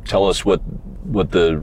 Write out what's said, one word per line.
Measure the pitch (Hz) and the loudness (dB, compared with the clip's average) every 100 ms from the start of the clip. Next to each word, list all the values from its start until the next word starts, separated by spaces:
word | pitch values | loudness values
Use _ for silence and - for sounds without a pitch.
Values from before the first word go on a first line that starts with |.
| - | -2
tell | 98 98 | 2 2
us | 87 101 | 2 0
what, | 92 - - - - | 0 -2 -12 -14 -14
what | - - - | -4 -2 2
the, | - 82 78 | 4 2 2